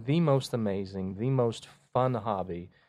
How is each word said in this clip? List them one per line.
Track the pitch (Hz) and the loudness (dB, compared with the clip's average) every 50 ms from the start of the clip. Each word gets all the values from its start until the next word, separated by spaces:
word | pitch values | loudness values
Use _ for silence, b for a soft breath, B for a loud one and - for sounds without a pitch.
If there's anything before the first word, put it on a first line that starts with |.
| 113 | -2
the | 123 143 170 | 0 2 4
most | 170 156 139 135 131 - - | 6 6 4 4 2 0 -2
amazing, | 117 110 104 98 98 98 92 95 95 95 92 95 95 | -2 0 0 0 -2 -4 -4 -6 -6 -6 -6 -4 -4
the | 113 131 | -2 0
most | 135 127 120 117 107 - - - - _ _ _ - | 2 2 2 2 0 -4 -10 -18 -20 _ _ _ 0
fun | 127 127 127 127 | 0 2 2 0
hobby, | 113 98 113 104 95 90 92 87 87 87 - b b b | -2 -2 -2 -2 -2 -2 -4 -6 -8 -10 -12 b b b